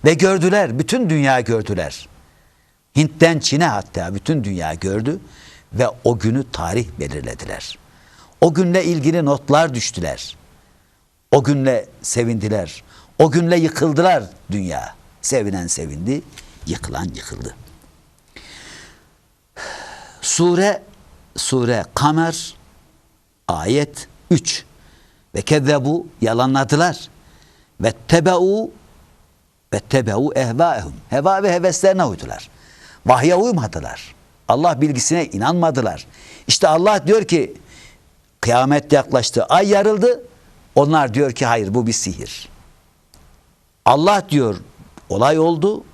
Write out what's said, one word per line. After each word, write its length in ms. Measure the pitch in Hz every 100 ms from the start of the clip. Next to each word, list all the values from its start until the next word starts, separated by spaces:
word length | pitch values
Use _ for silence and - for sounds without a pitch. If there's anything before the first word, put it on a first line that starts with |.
| 147
Ve 80 |
gördüler, 640 | 160 190 190 175 202 175 117
bütün 300 | 151 247 220
dünya 320 | 160 139 131
gördüler. 640 | 113 113 104 95 76 - - - _ _ _ _ _ _ _ 139
Hint'ten 440 | 156 151 165 165
Çin'e 260 | - 139 170
hatta 500 | 104 92 - 85 98
bütün 280 | - 156
dünya 300 | 101 92 78
gördü 460 | 82 95 101 113 180 - - - - _
ve 140 | - 123 -
o 160 | - 117
günü 320 | 107 123 135
tarih 360 | - 85 107 110 -
belirlediler. 800 | 71 71 60 - - - - - _ _ _ _ - _
O 120 | 170
günle 300 | 156 180 180
ilgili 420 | 165 170 139 165 147
notlar 480 | 143 139 143 165
düştüler. 640 | 123 - - 82 65 - - _ _ _ _ _ _ _ _ _
O 120 | 139
günle 440 | 127 143 135 120 - -
sevindiler. 840 | - 120 117 113 104 104 85 - - - - _
O 120 | 156
günle 260 | 143 170 175
yıkıldılar 680 | 160 - 156 147 180 165 95 - -
dünya. 440 | 101 95 69 57 - _ _
Sevinen 460 | - 135 101 95 87
sevindi, 540 | - 78 73 95 143 - - - - -
yıkılan 380 | 82 - 64 90 -
yıkıldı. 400 | - - 62 - - - _ _ _ _ _ - - - - - - - _ _ _ _ _ - - - - - - -
Sure, 640 | - - 175 175 196 202 - - - - _ -
Sure 480 | - 131 120 117 - -
Kamer, 600 | 147 156 165 160 - - _ _ _ _ _ _ _ _ -
ayet 600 | 85 85 135 147 - - - -
üç. 340 | 165 - - - _ - _ _ _ _ -
"Ve 60 |
kezzebu", 680 | - 151 135 147 131 170 175 -
yalanladılar. 880 | 113 113 127 135 135 147 175 147 - _ _ _ _ _ _ _
"Ve 120 | 110 107 -
tebeu, 640 | 170 165 180 185 208 226 - - _ _ _ _ _ _ _ _
ve 60 | 101
tebeu 520 | - 135 113 104 143 135
ehvaehum." 580 | 127 117 170 131 78 65 -
Heva 340 | 135 156 190
ve 100 | 202
heveslerine 520 | 175 180 170 190 190 151
uydular. 440 | 85 76 50 - - - - - - 131
Vahye 300 | 127 147 180
uymadılar. 800 | 233 185 107 82 65 - - - _ _ -
Allah 340 | 120 170 139
bilgisine 440 | 151 131 - 170 160
inanmadılar. 840 | 101 117 175 165 131 110 80 - - - - -
İşte 200 | - 180
Allah 400 | 156 190 202 160
diyor 160 | 220
ki, 340 | 202 170 127 - - - - - _ _ _ _
kıyamet 500 | 117 120 131 147 147
yaklaştı, 520 | 143 131 127 113 -
ay 260 | 95 165 196
yarıldı. 540 | 202 202 214 233 240 - _ _ - _ -
Onlar 380 | 143 156 135
diyor 180 | 110 139
ki, 140 | 117 123
"Hayır, 280 | 117 98
bu 140 | 113 117
bir 60 |
sihir." 560 | 110 - 90 - - - - - _ _ _ _ _ - _ _ _ _ _ 110
Allah 440 | 135 170 202 -
diyor, 280 | 147 120 90 78 - - - _
"Olay 300 | 98 127 160
oldu." 440 | 160 165 185 214 -